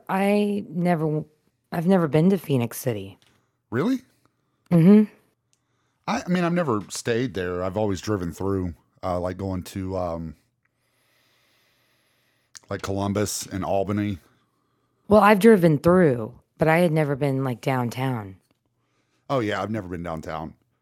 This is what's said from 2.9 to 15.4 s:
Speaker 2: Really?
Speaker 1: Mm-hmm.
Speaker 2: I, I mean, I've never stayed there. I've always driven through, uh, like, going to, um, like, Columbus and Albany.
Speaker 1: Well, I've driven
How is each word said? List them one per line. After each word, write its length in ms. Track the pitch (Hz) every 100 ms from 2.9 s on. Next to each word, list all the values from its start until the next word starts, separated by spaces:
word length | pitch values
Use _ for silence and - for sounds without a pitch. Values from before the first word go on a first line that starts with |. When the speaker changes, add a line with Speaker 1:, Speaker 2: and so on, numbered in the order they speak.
| 104 98 - _ _ _ _ -
Speaker 2:
Really? 300 | 113 208 262 _ _ _ _ _ _ -
Speaker 1:
Mm-hmm. 320 | 175 175 208 214 _ _ _ _ _ _ _ _ _ -
Speaker 2:
I, 160 | 220 170
I 20 |
mean, 160 | 180
I've 80 | 170
never 300 | 175 151 104 82
stayed 440 | - - 117 127
there. 300 | 92 90 90
I've 140 | 92 95
always 240 | 107 87
driven 320 | - 104 87
through, 400 | 78 95 98 90 80 _ _
uh, 140 | 92 90
like, 160 | 90 92
going 260 | 98 95
to, 320 | - 101 95 92
um, 380 | 87 82 82 - _ _ _ _ _ _ _ _ _ _ _ _ _ _ _ _ _ _ _ _ _ - -
like, 120 | 101
Columbus 640 | - 98 101 98 101 - -
and 160 | 95 78
Albany. 520 | 98 95 104 104 95 _ _ _ _ _ _ _ _ -
Speaker 1:
Well, 140 | 208
I've 180 | 202
driven 380 | 214